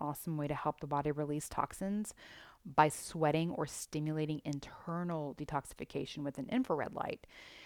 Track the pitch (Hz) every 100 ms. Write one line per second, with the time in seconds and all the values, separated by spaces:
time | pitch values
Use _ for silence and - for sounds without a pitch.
0 | 147 143 - 156 147 147 156 - 147 143
1 | 151 147 147 147 - - - - 190 208
2 | 214 - - - - - 180 135 156 -
3 | - 165 156 156 170 - 151 - - 156
4 | 151 156 156 151 151 143 - - - 170
5 | 175 165 147 123 151 147 - - - 147
6 | 135 - 143 139 135 - 262 156 117 -
7 | - - - - - -